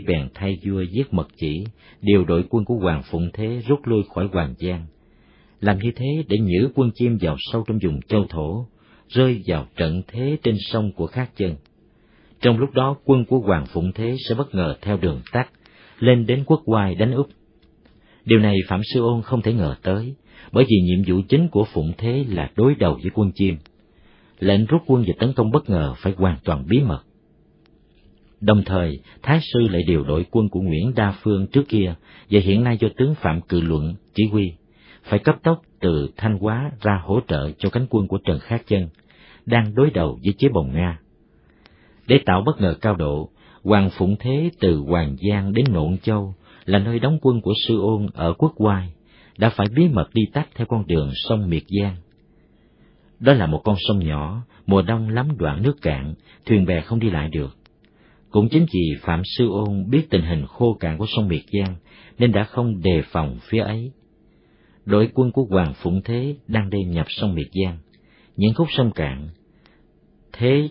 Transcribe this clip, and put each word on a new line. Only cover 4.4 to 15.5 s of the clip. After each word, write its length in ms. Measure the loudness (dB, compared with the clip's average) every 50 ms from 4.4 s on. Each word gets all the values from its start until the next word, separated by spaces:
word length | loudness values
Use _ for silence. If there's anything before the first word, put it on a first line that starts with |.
| -4 -4 -6
Giang. 280 | -6 -6 -6 -6 -6 -10 -14 -20 _ _ _ _ _ _ _ _ _ _ _ _ _
Làm 200 | 0 0 0 0
như 120 | -2 -4 -4
thế 280 | -4 -4 -4 -4 -4 -2
để 100 | -2 0
nhử 320 | 0 2 2 2 2 2 2 2
quân 160 | 0 0 0 0
Chiêm 220 | 0 0 0 0
vào 180 | 0 -2 -2 -2 -4
sâu 240 | -6 -6 -6 -4 -4
trong 120 | -4 -4 -2 -2
vùng 180 | -2 -4 -4
châu 240 | -4 0 0 0 0 0
thổ, 380 | -4 -6 -6 -6 -6 -8 -8 -12 _ _ _ _ _ _ _ _
rơi 340 | 0 2 2 2 2 -2 -2
vào 220 | -4 -4 -4 -4 -8 _
trận 240 | -2 -2 -2 -2 -4 -6
thế 300 | -8 -8 -6 -4 -4 -4 -2 -2
trên 120 | -2 -2 -2
sông 320 | -4 -4 -2 -2 -2 -2
của 160 | -4 -6 -6
Khát 220 | -4 -4 -6 -6 -6 _
Chân. 180 | -4 -4 -4 -4 -8 -14 _ _ _ _ _ _ _ _ _ _ _ _ _ _ _
Trong 160 | 2 2 4
lúc 160 | 4 0 0 0
đó, 220 | 0 0 0 -2 -2 _
quân 200 | 4 4 4 4
của 140 | 2 0 0
Hoàng 260 | 2 2 0 0 -2
Phụng 260 | -4 -4 -2 -2 -2 -2
Thế 200 | -4 -4 -4 -4 -6 -4 -4
sẽ 60 | -2
bất 200 | -2 -2 -4 -2
ngờ 200 | -2 -2 -2 -4 -6
theo 160 | -4 -4 -2
đường 240 | 0 -2 -2 -4 -4 -8 -4
tắt, 180 | -4 -4 -4 -4